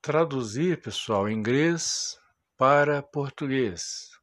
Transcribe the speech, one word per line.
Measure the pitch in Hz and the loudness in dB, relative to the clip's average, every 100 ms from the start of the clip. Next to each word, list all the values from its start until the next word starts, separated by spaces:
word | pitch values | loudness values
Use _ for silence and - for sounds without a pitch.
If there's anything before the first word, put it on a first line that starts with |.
| - | 0
Traduzir, | 151 165 135 113 117 180 156 | 0 2 -2 -4 -2 0 0
pessoal, | 113 - - 104 101 | -4 -8 0 0 2
inglês | 110 107 131 165 170 - - - - _ _ _ _ | -2 2 2 2 0 -4 -4 -6 -10 _ _ _ _
para | 131 143 147 143 | 4 6 4 0
português. | 143 151 139 - 143 131 117 85 - - - - | -2 -6 -6 -6 -2 0 0 -4 -12 -12 -16 -20